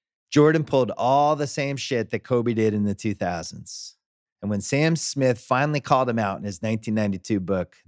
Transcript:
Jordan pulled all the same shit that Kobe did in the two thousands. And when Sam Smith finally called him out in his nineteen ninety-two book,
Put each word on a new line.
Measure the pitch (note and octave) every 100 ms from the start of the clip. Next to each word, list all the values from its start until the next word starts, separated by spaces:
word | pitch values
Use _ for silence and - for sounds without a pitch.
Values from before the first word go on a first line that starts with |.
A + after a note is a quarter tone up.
| _ _ -
Jordan | D3 D3+ D#3+
pulled | D3+ C#3 A#2 -
all | A#2+ C#3 D3 D3
the | D3
same | - C#3 C#3
shit | - A#2+ A2
that | G#2+
Kobe | - B2 A#2 A2+
did | A2
in | G#2 G#2
the | G2
two | A2
thousands. | F#2+ F2+ E2+ E2 - - - - - _ _ _ _
And | G2+
when | G#2
Sam | - C#3 D#3+ E3
Smith | - C#3 C3 B2+
finally | - B2+ D3 D3
called | - C3+ B2
him | A2+
out | G2+ G2
in | G#2
his | F#2
nineteen | A2 A2 A2+ G#2+
ninety-two | G#2 F#2+ - G#2
book, | F2+ F#2 E2+ _